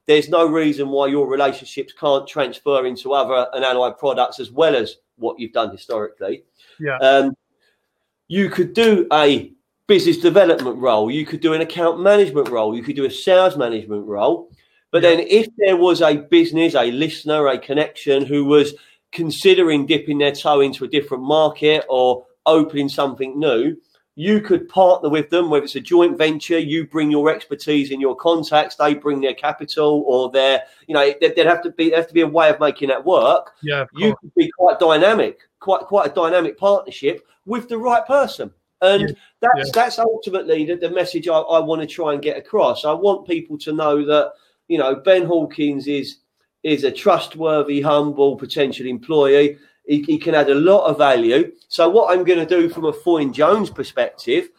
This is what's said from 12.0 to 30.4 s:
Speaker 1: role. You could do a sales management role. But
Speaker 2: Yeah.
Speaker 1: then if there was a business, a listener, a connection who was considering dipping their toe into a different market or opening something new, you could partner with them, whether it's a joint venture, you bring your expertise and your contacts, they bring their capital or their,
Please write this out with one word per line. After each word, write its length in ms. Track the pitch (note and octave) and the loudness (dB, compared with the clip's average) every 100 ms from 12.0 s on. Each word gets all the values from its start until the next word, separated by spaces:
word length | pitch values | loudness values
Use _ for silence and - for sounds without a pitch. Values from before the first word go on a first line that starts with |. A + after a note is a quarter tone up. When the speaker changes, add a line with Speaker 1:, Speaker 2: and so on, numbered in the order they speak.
| F#3+ G#3 F#3+ C#3+ B2 | 2 4 4 0 -2
Speaker 1:
role. 260 | A#2+ G#2+ A#2 | -2 -2 -4
You 80 | |
could 120 | A#2 C#3 | -8 -4
do 100 | C3+ | -4
a 60 | |
sales 460 | - - F#3 F#3 D3 | -4 2 4 4 0
management 480 | A#2+ A2+ G#2+ G#2 G#2 | -4 -6 -8 -10 -8
role. 420 | G2+ A#2+ E3+ - _ _ _ _ | -2 -2 -2 -6 _ _ _ _
But 120 | E3+ | 2
Speaker 2:
Yeah. 80 | E3+ E3 | 4 4
Speaker 1:
then 40 | E3 | 4
if 200 | G#3 A3 - | 2 2 0
there 200 | G3 F3+ | 2 4
was 240 | F3+ E3 | 2 4
a 160 | D#3+ D3 | 2 0
business, 580 | C#3+ E3+ E3 D#3 E3 C#3+ | 2 2 4 2 0 0
a 160 | B2 | -2
listener, 560 | B2 D#3 D3+ D3+ D3+ C#3+ | -2 -6 -6 -4 0 0
a 100 | B2+ | -2
connection 680 | - C#3 D3+ - D3 C#3 C3+ | -4 -4 -4 -4 -2 0 0
who 200 | D3 C#3 | -2 4
was 280 | D3 C#3+ D3 _ _ _ | 4 2 -4 _ _ _
considering 760 | - D#3+ C#3+ F#3+ F#3 E3+ D3 C#3 | -8 -8 0 2 4 2 0 0
dipping 320 | D3+ D3 C#3+ | -2 -2 -2
their 120 | C#3+ | -2
toe 300 | C#3+ D#3 D3 | -2 0 2
into 240 | C#3 C3 B2+ | 2 -2 -6
a 20 | |
different 360 | D3 C#3+ B2+ | -4 -4 -6
market 600 | C3 D#3 D3+ - D3+ D3+ - | 0 2 2 0 0 0 0
or 360 | C3 B2+ B2 - _ D#3 | 0 2 0 -6 _ 2
opening 440 | D#3+ D3 C#3+ C#3 | 2 2 -4 -6
something 480 | C#3 C#3+ B2 C3 C#3 | -4 -4 -4 -8 -4
new, 380 | D3+ A2+ C#3 D#3+ _ _ _ - | -2 0 -2 -6 _ _ _ -8
you 260 | F3 G#3+ | -2 0
could 260 | G#3 F3 - | 0 -2 -2
partner 420 | F#3 F3+ F3+ D3+ | 2 4 4 0
with 200 | D#3 D3 | -2 0
them, 200 | E3+ E3+ | 0 0
whether 140 | D3 | 0
it's 120 | C#3 C3+ | -2 -8
a 40 | |
joint 380 | A#2+ F3 F3 C#3+ | 0 2 4 2
venture, 420 | D#3+ D#3 - E3 | -2 -2 -4 -4
you 260 | D#3+ D#3+ D3 | -2 -6 -6
bring 240 | D#3+ D3+ | -4 -2
your 200 | D3 D3+ | 0 0
expertise 580 | D#3 - C#3+ - D3 C#3 | -2 -6 -10 -4 -2 -2
and 100 | C3+ | -2
your 140 | C3+ B2 | -4 -2
contacts, 600 | E3+ E3 D#3 D3+ D3+ - | 0 0 0 0 0 -2
they 180 | D3 | -2
bring 280 | D3 D3 C#3 | 0 -4 -2
their 120 | C3+ | -4
capital 720 | B2 D3 D3 D3 - D3+ D3 C#3+ | -4 -6 -8 -8 -2 0 0 0
or 240 | B2+ B2+ | 0 0
their, 340 | C3+ | 0